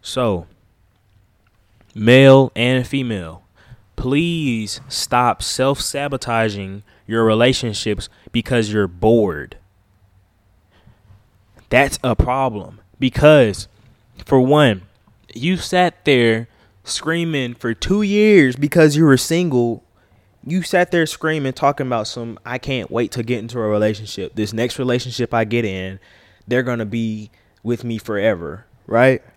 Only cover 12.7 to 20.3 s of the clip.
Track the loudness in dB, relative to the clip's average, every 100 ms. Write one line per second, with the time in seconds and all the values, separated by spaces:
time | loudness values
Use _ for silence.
12.7 | -20 _ _ -4 4 6 6 4 0 -12
13.7 | _ _ _ _ _ 0 2 4 4 4
14.7 | 2 -8 _ _ _ _ -8 -4 -4 -2
15.7 | 0 0 0 2 4 4 0 -4 _ _
16.7 | _ -10 -8 -4 -4 -4 -4 -6 -6 -8
17.7 | -6 -2 -2 0 2 6 6 6 2 0
18.7 | 4 4 6 4 4 2 -2 0 0 -2
19.7 | -4 _ _ _ _ _